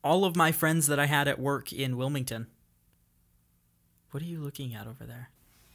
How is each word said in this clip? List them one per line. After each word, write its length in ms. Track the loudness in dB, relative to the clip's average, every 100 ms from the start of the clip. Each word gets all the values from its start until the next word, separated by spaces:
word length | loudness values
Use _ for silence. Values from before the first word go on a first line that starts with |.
all 220 | 4 4
of 120 | 4 4
my 160 | 4
friends 340 | 4 2 2 2
that 100 | 2
I 60 | 4
had 220 | 4 2
at 100 | 0
work 340 | 0 -2 -4
in 240 | -6 -4 -2
Wilmington. 520 | -2 -2 -4 -8 -10 _ _ _ _ _ _ _ _ _ _ _ _ _ _ _ _
What 120 | -10
are 40 | -8
you 140 | -8
looking 340 | -8 -8 -8
at 120 | -8 -12
over 180 | -14
there? 260 | -14 -14 -18 _ _ _ _